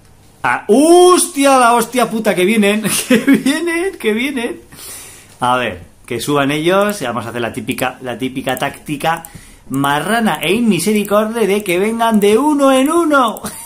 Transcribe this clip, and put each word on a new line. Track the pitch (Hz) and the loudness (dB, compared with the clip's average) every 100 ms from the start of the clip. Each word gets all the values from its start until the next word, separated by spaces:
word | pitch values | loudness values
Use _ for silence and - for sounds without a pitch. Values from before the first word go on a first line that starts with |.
| _ - _ _ | _ -20 _ _
Ah, | 131 127 - | -4 -4 2
¡hostia, | 226 311 349 359 359 - 277 277 269 | 2 6 6 8 6 2 0 2 4
la | 233 | 4
hostia | 240 233 247 233 | 2 0 -2 -2
puta! | 220 220 | -2 -2
¡Que | 175 | 0
vienen! | 185 220 202 214 202 - | 0 2 2 0 -2 -6
<laughs> | - | 0
¡Que | 226 | 0
vienen! | - 277 262 311 339 330 381 359 | 4 2 2 -2 -2 -2 -4 -4
¡Que | 220 | -4
vienen! | 214 269 269 233 170 - - - - - - - - | -2 -4 -4 -6 -10 -16 -20 -18 -18 -20 -20 -20 -4
A | 123 127 | -2 0
ver, | 117 90 - _ - | -2 -8 -16 _ -10
que | 120 | -8
suban | 147 147 139 | -2 -2 0
ellos | 151 165 190 208 202 | -2 0 0 0 -4
y | 123 | -6
vamos | 117 113 | -6 -8
a | |
hacer | 117 | -6
la | 117 | -6
típica, | 123 110 120 127 - | -6 -8 -4 -4 -6
la | 127 110 | -10 -8
típica | 131 131 131 127 | -8 -6 -6 -4
táctica | 143 - - 143 160 165 - - - - - | -6 -8 -10 -6 -4 -4 -8 -20 -20 -20 -8
marrana | 135 139 147 165 233 214 156 | -4 -2 -2 -2 -2 0 -2
e | 151 | -2
inmisericordia | 214 233 170 196 214 202 202 220 233 196 | 0 2 0 0 0 0 0 0 -2 0
de | 208 | 0
que | 202 175 | -2 -2
vengan | 208 226 226 220 | -2 0 0 2
de | 202 220 | 4 4
uno | 294 285 269 | 2 2 4
en | 262 269 | 4 2
uno. | 339 330 285 233 190 - - | 2 2 2 2 -2 -12 -14